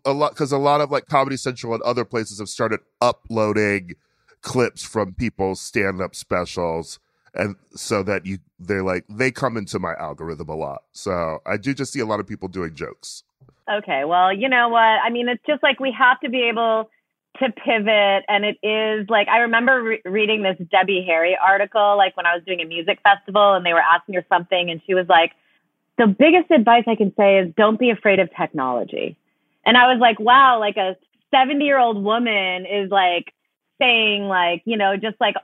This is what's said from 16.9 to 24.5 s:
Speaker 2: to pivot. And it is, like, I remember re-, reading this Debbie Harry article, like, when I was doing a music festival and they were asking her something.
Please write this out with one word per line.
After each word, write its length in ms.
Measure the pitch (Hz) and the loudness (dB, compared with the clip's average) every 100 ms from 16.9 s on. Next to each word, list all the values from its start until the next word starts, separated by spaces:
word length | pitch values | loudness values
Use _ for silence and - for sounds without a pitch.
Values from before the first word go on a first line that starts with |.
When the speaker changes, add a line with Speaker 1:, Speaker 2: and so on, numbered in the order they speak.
| _ _ _ _ - | _ _ _ _ -6
Speaker 2:
to 140 | 262 | -6
pivot. 720 | - - 226 208 214 202 196 190 | -4 -2 -2 2 2 4 2 0
And 160 | 202 | -2
it 140 | 208 - 214 | -2 -4 -4
is, 420 | 214 220 214 202 | -2 -2 -4 -2
like, 200 | 220 202 | 0 2
I 100 | 226 | 2
remember 420 | 233 226 247 262 | 2 2 2 0
re-, 220 | 226 220 | 0 -6
reading 380 | 180 196 214 214 | -4 -2 0 0
this 140 | 196 185 175 | -2 -4 0
Debbie 320 | 190 190 190 180 | 0 2 -2 0
Harry 320 | 165 170 185 | 0 0 2
article, 560 | 185 196 202 220 208 202 | 2 2 0 0 2 4
like, 200 | 190 185 | 2 0
when 100 | 170 | -2
I 80 | |
was 80 | 175 | -2
doing 160 | 170 180 | -4 -8
a 40 | |
music 340 | 160 170 165 196 | -8 -8 -4 0
festival 500 | 208 196 - 196 202 | 2 2 0 2 4
and 100 | 190 | 4
they 80 | 175 | 2
were 60 | 170 | 2
asking 340 | 165 175 - 185 | 4 2 0 -6
her 80 | - | 0
something. 400 | 175 175 | -2 0